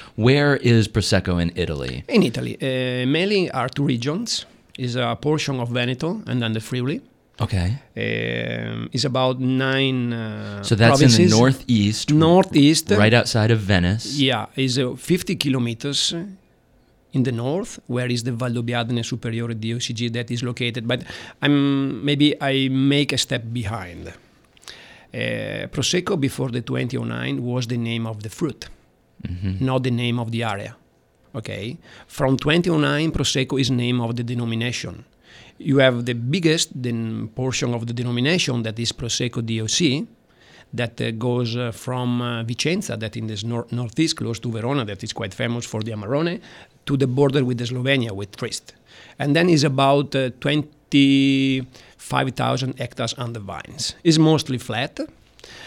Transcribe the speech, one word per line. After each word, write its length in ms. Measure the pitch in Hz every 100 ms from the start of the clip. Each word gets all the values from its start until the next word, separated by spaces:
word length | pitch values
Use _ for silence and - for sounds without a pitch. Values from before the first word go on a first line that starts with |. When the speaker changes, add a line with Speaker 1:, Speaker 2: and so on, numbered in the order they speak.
| - -
Speaker 1:
Where 420 | 110 143 143 139
is 300 | 120 117 104
Prosecco 540 | 110 101 98 92 87
in 100 | 85 -
Italy? 480 | 85 73 64 64 -
Speaker 2:
In 120 | 247
Italy, 340 | 131 127 123 110
uh, 440 | 139 131 127 127 127
mainly 420 | 156 190 208 170
are 160 | 135 123
two 140 | - 143
regions. 600 | 123 123 165 233 - - _ _ -
Is 200 | 127 120
a 180 | 120 117
portion 440 | 147 156 - 131
of 80 | 120
Veneto 520 | 120 123 127 160 220 190
and 140 | 123
then 100 | 117
the 80 | 110
Friuli. 400 | 113 127 123 202 - _ _ -
Speaker 1:
Okay. 380 | - 95 87 135 - -
Speaker 2:
Um, 960 | 107 113 113 58 117 117 113 113 113
it's 140 | 120 139
about 340 | 131 131 131
nine, 720 | 127 131 135 135 135 131 120
uh, 500 | 117 110 107 104 104
Speaker 1:
So 120 | - 107
that's 260 | 117 135
in 60 | 131
the 80 | 113
Speaker 2:
provinces. 160 | 175 110
Speaker 1:
northeast, 720 | 127 131 - 113 101 110 -
Speaker 2:
Northeast. 800 | 151 160 180 190 156 143 160 -
Speaker 1:
right 220 | 107 107
outside 380 | 117 - 113 107
of 80 | 113
Venice. 580 | 98 98 87 110 - 143
Speaker 2:
Yeah, 280 | 131 117 104 -
is, 200 | 131 123
uh, 180 | 127 123
fifty 380 | - 175 - 175
kilometers 760 | 147 131 117 113 143 139 - 170 202 190 _ _ _ _ _ _ _ 135
in 80 |
the 80 | 127
north, 480 | 117 123 165 233 - -
where 240 | 123 123
is 120 | 123
the 80 | 120
Valdobbiadene 720 | 117 127 120 117 120 117 123
Superiore 520 | 113 117 120 113 117 113
D 140 | 110
O 60 | 117
C 140 | -
G 160 | 117 120
that 200 | 117 117
is 120 | 120
located. 440 | 123 120 120 120 113
But 140 | 127 - - - -
I'm, 640 | 143 143 139 139 135 117
maybe 320 | 139 143 147 -
I 280 | 143 135 135
make 440 | 131 135 143 143
a 40 | 131
step 260 | - 120 113
behind. 560 | 120 101 110 90 85 82 - _ _ _ _ - - - - -
Uh, 540 | - 117 113 104 104 -
Prosecco 460 | - 131 180 180 190
before 300 | 135 - 131
the 100 | 120
twenty 360 | 120 127 127 120
oh 80 | 117
nine 360 | 117 123 139
was 260 | 123 123 117
the 100 | 120
name 280 | 117 117 113
of 160 | 107
the 80 | 107
fruit, 400 | - 156 - - - _ _ _ _
Speaker 1:
Mm-hmm. 420 | - 90 95 95 131
Speaker 2:
not 180 | 131
the 80 | 127
name 280 | 120 120 117
of 100 | 113
the 120 | 117
area. 320 | 117 101 107 117 _ _ _ _ _
Okay? 440 | - 104 101 104 160 - - -
From 300 | - 139 131
twenty 320 | 143 165 180
oh 80 | 160
nine, 340 | 143 143 160
Prosecco 480 | - 139 143 131 135
is 100 | 127
name 280 | 127 120 123
of 140 | 117 120
the 80 |
denomination. 800 | 127 123 120 113 120 - 113 87 - _ _ - - _
You 200 | 165 139
have 260 | 131 120 120
the 80 |
biggest 540 | 117 120 175 165 160 - 139
den-, 480 | 123 117 113 110 110
portion 440 | - 131 123 123
of 140 | 120 117
the 60 |
denomination, 720 | 120 123 120 131 175 160 120
that 140 | 110 110
is 140 | 117
Prosecco 500 | - 120 - 127 123 113
D 160 | 113
O 60 | 110
C, 380 | - 170 131 233 _ _ _ - - -
that, 260 | 127 117 -
uh, 100 | 117
goes, 440 | 113 123 123 117 120
uh, 160 | 123
from, 500 | 113 - 127 123 120
uh, 220 | 120 117
Vicenza, 540 | 117 113 - 185 - 110
that 160 | 110 113
in 120 | 110
the 140 | 104 110
nor-, 220 | 120 120
northeast, 460 | 120 120 - 160 -
close 220 | 113 113
to 120 | 123
Verona, 320 | 113 117 143
that 180 | 107 101
is 100 | 117
quite 200 | - 104
famous 320 | - 120 120 117
for 160 | 110
the 100 | 110
Amarone, 480 | 107 101 139 170 175 - - - _ -
to 120 | 139
the 100 | 131
border 360 | 127 143 135 127
with 120 | 120
the 60 | 120
Slovenia, 460 | 127 127 139 117
with 240 | 98 101 -
Trieste. 380 | 117 - - - _ - - -
And 160 | 139
then 140 | 147 180
is 140 | 160
about, 500 | 147 135 139 143 143 135
uh, 160 | 127 -
twenty-five 1900 | 143 151 147 _ _ 143 139 139 139 135 135 131 123 - - _ - 131 135 127
thousand 420 | 123 127 127 127
hectares 380 | 120 - 117 -
under 220 | 123 117
vines. 560 | 98 82 - - - -
It's 140 | 175 156
mostly 400 | 156 156 - 127
flat. 420 | - 110 139 -
Uh, 60 | 311 - _ _ - -